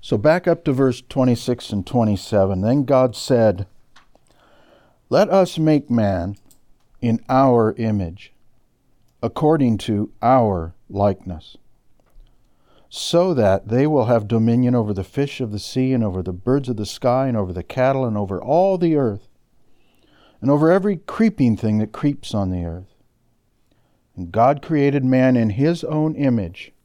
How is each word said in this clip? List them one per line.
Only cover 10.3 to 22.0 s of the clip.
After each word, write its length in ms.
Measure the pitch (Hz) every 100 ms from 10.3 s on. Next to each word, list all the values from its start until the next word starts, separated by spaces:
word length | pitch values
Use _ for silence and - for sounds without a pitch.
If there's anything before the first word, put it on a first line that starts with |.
| 131 113 92 82 - _
likeness, 680 | 98 101 95 - 82 - - _ _ _ _ _ - - _ _ _ _ _ _
so 460 | - - 170 185
that 340 | 151 104 98 -
they 200 | 117 151
will 180 | 147 113
have 220 | 120 104
dominion 480 | 117 113 117 123 123
over 180 | 107
the 100 | 98
fish 380 | 92 - 139 -
of 100 | 123
the 60 | 104
sea, 340 | - 131 131
and 120 | 131
over 180 | 110 92
the 100 | 90
birds 380 | 90 - 139 127
of 80 | 110
the 80 | 101
sky, 420 | - 127 123 135
and 80 | 117
over 160 | 95
the 120 | 90
cattle, 420 | - - 127 135 127
and 100 | 104
over 240 | 98 95
all 380 | - 156 190 190
the 180 | 170 151
earth, 320 | 127 98 - _ _ _ _ - _ _ _ _ _ _
and 120 | 120
over 200 | 143 160
every 260 | 190 196 180
creeping 600 | - - 220 - 127 104
thing 220 | 110 107
that 120 | 104
creeps 400 | -